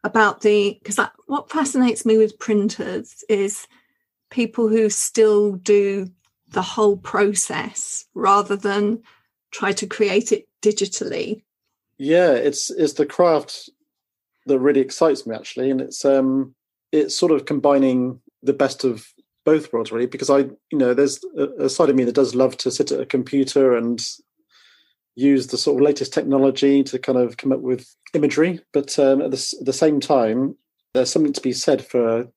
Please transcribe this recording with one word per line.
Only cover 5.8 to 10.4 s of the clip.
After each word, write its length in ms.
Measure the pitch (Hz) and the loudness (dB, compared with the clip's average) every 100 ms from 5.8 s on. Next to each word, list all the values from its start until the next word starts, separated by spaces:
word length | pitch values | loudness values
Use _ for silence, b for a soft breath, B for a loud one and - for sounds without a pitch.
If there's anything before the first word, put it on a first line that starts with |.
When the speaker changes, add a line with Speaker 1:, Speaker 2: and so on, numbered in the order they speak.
| 202 196 190 _ _ _ _ | 4 -2 -8 _ _ _ _
Speaker 1:
the 140 | - | -8
whole 340 | 185 - 214 196 | -6 0 0 0
process 1080 | - 202 208 196 - - - - - - - | -4 0 0 0 -4 -6 -8 -10 -10 -12 -12
rather 420 | - 196 202 190 202 | -4 2 2 0 -4
than 460 | 202 202 208 220 b b b _ _ | -2 0 0 -2 b b b _ _
try 200 | - 196 | -6 -4
to 140 | 190 196 | -4 -6
create 460 | - 208 190 - | -2 0 0 0
it 160 | 208 | -4